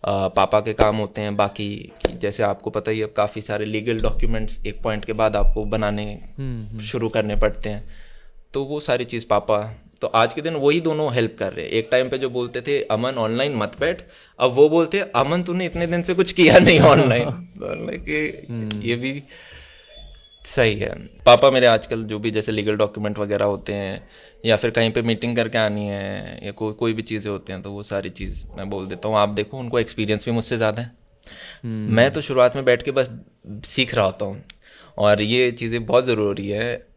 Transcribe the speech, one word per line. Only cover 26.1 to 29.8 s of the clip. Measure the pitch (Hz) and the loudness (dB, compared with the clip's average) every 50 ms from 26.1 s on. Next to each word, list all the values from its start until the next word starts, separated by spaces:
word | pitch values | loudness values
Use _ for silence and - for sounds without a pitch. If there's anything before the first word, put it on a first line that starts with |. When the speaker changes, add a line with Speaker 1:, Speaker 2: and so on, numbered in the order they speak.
| 98 98 101 90 - - - | -8 -8 -10 -12 -14 -12 -12
Speaker 1:
या | 101 101 | -12 -8
कोई, | - 110 107 107 | -6 -6 -6 -4
कोई | 107 117 113 110 | -2 -2 -2 -2
भी | 110 110 | -2 -6
चीज़ें | - 113 107 101 107 101 | -6 -8 -6 -6 -6 -6
होती | 95 - - 95 | -6 -8 -10 -12
हैं, | 92 98 | -12 -12
तो | 101 101 | -12 -12
वो | 101 104 | -12 -10
सारी | - 104 98 92 92 | -6 -6 -6 -6 -8
चीज़ | 90 92 95 95 - - - - - | -10 -10 -10 -10 -10 -10 -12 -14 -12
मैं | - 95 98 | -12 -10 -8
बोल | 101 95 95 | -8 -8 -8
देता | 95 - - - 107 | -8 -10 -8 -4 0
हूँ, | 110 | 2
"आप | 107 104 104 | 2 2 2
देखो," | 104 104 104 - - 135 | 2 -2 -4 -4 -6 -10
उनको | 127 120 120 | -8 -2 0
experience | 120 | 0